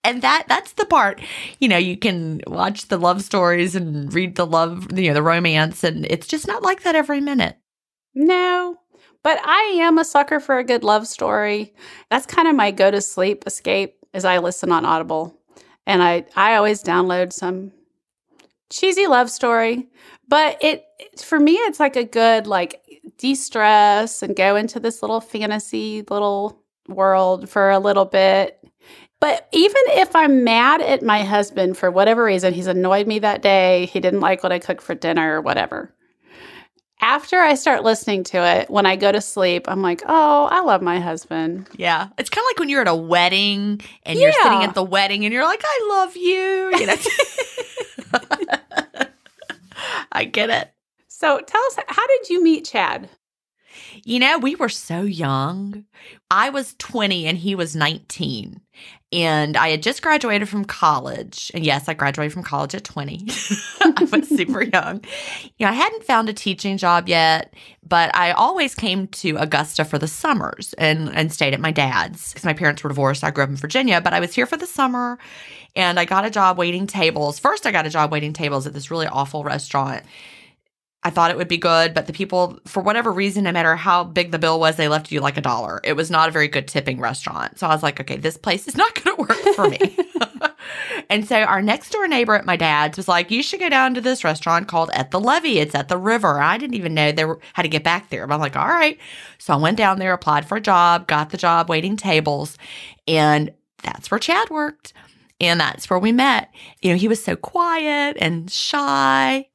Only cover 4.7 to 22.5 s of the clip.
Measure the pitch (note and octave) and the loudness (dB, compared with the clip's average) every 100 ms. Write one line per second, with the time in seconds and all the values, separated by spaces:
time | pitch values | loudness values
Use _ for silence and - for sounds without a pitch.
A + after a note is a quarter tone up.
4.7 | F3 F#3 F#3 F3 D3 D#3+ E3+ E3+ D#3 D#3+ | -4 -6 -2 2 2 2 2 2 2 0
5.7 | - E3+ D#3 D#3 E3 - D#4 G4 A4+ G4+ | 0 -2 -2 -4 -4 -4 -6 -4 -2 -2
6.7 | F#4+ F4+ D#4+ C#4+ C#4+ C#4+ C4+ - - _ | 0 0 0 0 -4 -2 0 -2 -4 _
7.7 | _ _ _ _ C4 D#4 F4+ F4+ F4+ F4+ | _ _ _ _ 0 2 4 2 0 -2
8.7 | F4 _ _ _ _ D4+ D#4 D4 F4+ G#4+ | -8 _ _ _ _ 0 0 2 2 2
9.7 | F4+ E4 D#4+ D#4+ C#4+ C#4+ D4+ C#4+ B3+ B3 | 2 4 4 4 2 2 -2 0 -2 2
10.7 | A#3+ G#3+ G#3+ A3+ - G#3 G#3 G#3 G#3 G#3+ | 0 4 2 0 -4 -2 0 0 -2 -6
11.7 | _ - - _ B3 - - E4 C#4+ G3+ | _ -20 -20 _ -2 0 2 4 4 2
12.7 | G3 F#3+ G3+ - - F#3+ G3+ G3 - - | 4 4 4 -4 -2 -2 -2 -6 -8 -2
13.7 | F#3+ G3 _ _ G3 F#3 F3+ F3 F3+ F3+ | 0 -2 _ _ -2 2 2 0 -4 0
14.7 | E3 - D#3+ D#3+ D#3+ E3+ _ _ - _ | 0 2 0 -2 -6 -6 _ _ -20 _
15.7 | _ - F#3+ F3 F3 E3+ - G3+ A3 G#3 | _ -2 2 4 2 -2 0 4 4 2
16.7 | G#3+ - F3+ F3+ F3+ F3+ - F3+ F#3 G3 | 0 0 0 2 0 -2 -4 -8 -8 -12
17.7 | _ _ _ _ _ _ _ _ _ _ | _ _ _ _ _ _ _ _ _ _
18.7 | - F#4+ F#4 G4 B3 A#3+ - B3 A#3 A3+ | -2 0 2 4 4 2 -2 0 2 0
19.7 | A#3+ B3+ _ - - _ D4 D#4 - D#4 | -2 -10 _ -20 -20 _ 2 2 2 0
20.7 | - _ - - - - D#4 D4 F#4 A4+ | 0 _ -20 -20 -20 -2 4 4 4 0
21.7 | - C#4+ C4 A#3+ A#3 A3+ A3 G#3 | 0 0 0 -2 4 4 4 2